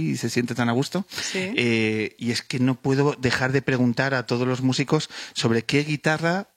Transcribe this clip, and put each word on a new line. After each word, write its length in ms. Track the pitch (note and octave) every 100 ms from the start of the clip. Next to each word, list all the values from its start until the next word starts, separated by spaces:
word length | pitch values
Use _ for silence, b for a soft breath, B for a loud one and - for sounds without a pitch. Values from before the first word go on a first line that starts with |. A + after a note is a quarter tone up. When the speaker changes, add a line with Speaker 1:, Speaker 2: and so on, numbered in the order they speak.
| D#3
Speaker 1:
y 80 | B2+
se 120 | A#2
siente 240 | B2 A#2+ A#2+
tan 120 | A#2
a 40 |
gusto. 340 | A#2+ C#3+ F3+ -
Speaker 2:
Sí. 440 | - - F#3+ F#3 B3
Speaker 1:
Eh, 600 | A#2+ A2+ A2 G#2+ G#2 -
y 140 | A#2
es 100 | A2+
que 180 | - B2+
no 140 | B2+ B2+
puedo 380 | C3+ C3+ C#3+ C3
dejar 340 | B2+ - C3
de 100 | C3+
preguntar 540 | C3+ C3 B2 A#2 C3+ C3
a 100 | A2+
todos 220 | B2 B2+
los 140 | B2+
músicos 480 | B2+ B2+ C3 D#3 - B B
sobre 300 | - A#2+ A2+
qué 200 | - C#3
guitarra 640 | D3 D3+ D#3+ D#3 E3 F#3 -